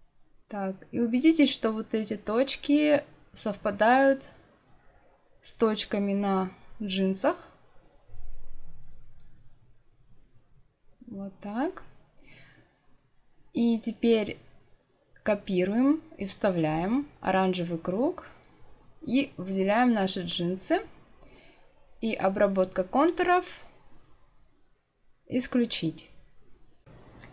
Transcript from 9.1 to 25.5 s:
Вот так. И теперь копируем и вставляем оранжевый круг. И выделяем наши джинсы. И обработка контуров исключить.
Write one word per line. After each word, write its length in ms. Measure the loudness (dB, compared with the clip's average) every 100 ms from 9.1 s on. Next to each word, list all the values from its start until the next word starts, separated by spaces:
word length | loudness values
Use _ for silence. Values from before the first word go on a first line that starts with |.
| -16 -18 -20 -20 -20 -20 -20 _ _ _ -20 -20 -20 _ -20 _ _ -20 -20 -14
Вот 260 | -12 -12 -12
так. 440 | -8 -4 -4 -6 -16 -20 -20 -20 -20 -20 -20 -20 _ _ _ -20 _ _ _ -20 -8
И 260 | 0 2 0
теперь 580 | -2 0 2 2 0 -8 -16 -20 _ -20 _ _ _ -6
копируем 800 | -2 -2 0 0 2 2 2 2 -2 -10
и 80 | -8
вставляем 840 | -2 0 2 0 0 0 -2 -2 -6
оранжевый 580 | -2 2 2 0 -4 -4
круг. 480 | -4 -2 -2 -4 -12 -20 -20 -20 -20 -20 -20 -18
И 300 | -2 -2 -2 -6
выделяем 560 | -6 -2 0 2 4
наши 280 | 2 0 -2
джинсы. 600 | -4 -4 -2 -4 -2 -2 -2 -16 -20 -20 -20 -20 -20 -20 -20 -20 -20 -8
И 120 | -6
обработка 720 | 0 0 2 2 2 0 -2
контуров 800 | 0 2 4 2 2 2 0 -10 -18 -20 -20 -20 -20 -20 -20 _ -20 _ _ _ _ _ _ _ -6
исключить. 840 | -2 0